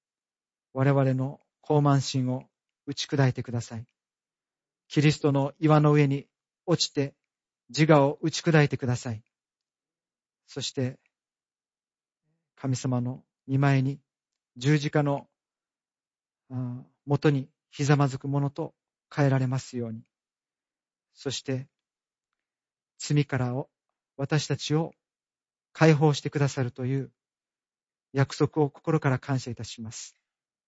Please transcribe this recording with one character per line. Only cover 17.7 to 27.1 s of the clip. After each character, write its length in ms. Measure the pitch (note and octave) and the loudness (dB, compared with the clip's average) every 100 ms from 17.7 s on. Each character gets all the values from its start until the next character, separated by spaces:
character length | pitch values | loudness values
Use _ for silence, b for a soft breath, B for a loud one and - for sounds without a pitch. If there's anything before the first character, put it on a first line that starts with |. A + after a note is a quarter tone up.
| - | -4
ざ 140 | C#3+ D3 | 0 2
ま 100 | C#3+ | 0
ず 100 | C3 | -4
く 100 | C#3 | -6
も 140 | C#3 | -4
の 80 | C#3+ | -4
と 240 | D3+ D#3+ _ _ _ _ - | -6 -10 _ _ _ _ 0
変 120 | C#3 | 2
え 20 | |
ら 80 | C3 | 2
れ 80 | B2+ | 0
ま 140 | C3 | -4
す 180 | - B2 | -8 -10
よ 120 | A#2 | -10
う 20 | |
に。 100 | A2+ - _ _ _ _ _ _ _ _ _ _ | -10 -16 _ _ _ _ _ _ _ _ _ _
そ 160 | _ C#3 | _ -10
し 140 | B2+ | -8
て、 240 | - C3 C3+ _ _ _ _ _ _ _ _ _ _ _ _ - | -6 -8 -8 _ _ _ _ _ _ _ _ _ _ _ _ -14
罪 280 | - D3 C#3+ | -2 -2 0
か 120 | C3 | -2
ら 160 | B2 | -4
を、 160 | B2+ D3+ _ _ _ _ - | -6 -10 _ _ _ _ -10
私 300 | C#3 D#3 - | -4 -2 -2
た 100 | C#3+ | -6
ち 160 | - | -2
を 200 | D3+ D#3+ - _ _ _ _ _ _ _ | -2 -4 -10 _ _ _ _ _ _ _
解 220 | - D#3+ | 2 4
放 220 | D3+ D#3 C#3 | 6 4 0
し 60 | |
て 100 | D3 | -4
く 80 | D3 | -2
だ 100 | C#3 | -2
さ 140 | - | -2
る 80 | B2 | -6
と 160 | - B2+ | -4 -4
い 120 | C3+ | -4
う 120 | B2 | -6